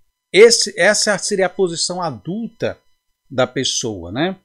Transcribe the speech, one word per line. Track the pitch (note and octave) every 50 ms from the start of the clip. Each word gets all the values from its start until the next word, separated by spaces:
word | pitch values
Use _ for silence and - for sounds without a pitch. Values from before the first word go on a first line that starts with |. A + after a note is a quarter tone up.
| _ _ _ _ _ _
esse, | - F#3 A3 A#3 A#3 - - G3+ -
essa | - E3+ G3+ G#3 - - A3 G3
seria | F3+ - - G#3+ F#3 F#3
a | F3+
posição | - - F#3+ E3+ E3+ D#3 - - F3 F#3
adulta | F3 D#3+ B2+ G#2+ - D#3+ F#3 A3+ A#3 - - - - G#2+ F2 - _ _ _ _ _ _ _ _ _ _
da | C3 B2+ B2
pessoa, | - - C#3+ B2+ - - - - A#2 G#2 F2+ E2 F2
né? | G2 C3 E3 F#3+ F#3+ -